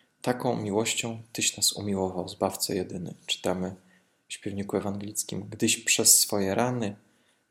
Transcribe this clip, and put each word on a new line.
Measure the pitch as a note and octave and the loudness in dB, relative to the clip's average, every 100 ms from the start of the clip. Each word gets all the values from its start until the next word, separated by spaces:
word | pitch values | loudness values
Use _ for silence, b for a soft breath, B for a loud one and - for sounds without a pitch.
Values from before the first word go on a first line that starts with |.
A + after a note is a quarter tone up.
| B _ | B _
„Taką | - B2 B2+ A2+ | 0 2 0 0
miłością | G#2 G2+ A2+ - A#2+ A2+ A2+ | 2 2 2 0 -4 -6 -8
Tyś | - - - | -2 -2 2
nas | - | 0
umiłował, | - G2+ G2 F#2 F#2 E3+ | 0 0 2 0 -2 -6
Zbawco | - G2+ - - | 0 0 0 -2
jedyny”, | G2 - F#2 - - - | -2 -2 -6 -8 -8 -4
czytamy | - G2+ F#2 F#2 G2 b b b b - | -2 -2 -2 -4 -6 b b b b -16
w | |
śpiewniku | - G#2 G2 G2+ G2+ | -10 -8 -6 -2 -2
ewangelickim, | G2+ G2+ G2+ G#2 - G#2 G#2+ | -2 -6 -6 -6 -6 -6 -8
„gdyś | G#2+ A2 - | 0 0 2
przez | - - G#2+ - | 2 4 6 6
swoje | - G#2 F#2+ G2 | 4 2 2 2
rany | B2 B2 G#2 G#2 b b b b - | 2 0 -4 -6 b b b b -14